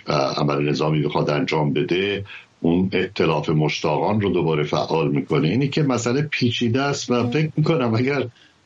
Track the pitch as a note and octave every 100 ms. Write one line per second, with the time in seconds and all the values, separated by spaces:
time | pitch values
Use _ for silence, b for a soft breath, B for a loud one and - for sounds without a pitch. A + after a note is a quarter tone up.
0 | - D2 C2+ D#2 D2 C#2+ D2 D2 D2+ D2+
1 | D2 E2 D2+ D2 - D#3+ D2 B2+ - E3+
2 | G2+ G2 G2+ B B - E2+ F2 F#2 F#2
3 | F2+ - E2+ D#2+ E2 D#2 D2+ - D#2+ C#2+
4 | E2+ G#2+ G2+ F2+ D#2+ D#2 D2 D#2 - D#2+
5 | D2 C#2+ - D2 D2+ A2+ C#3+ D#3+ C#3+ A#2
6 | A#2+ C3+ D3+ - B2 - A#2+ B2+ C#3 C#3+
7 | - A#2+ A#2 D3 D#3+ - D#3 D#3+ A#2+ A2
8 | C3 C#3+ A#2 b b b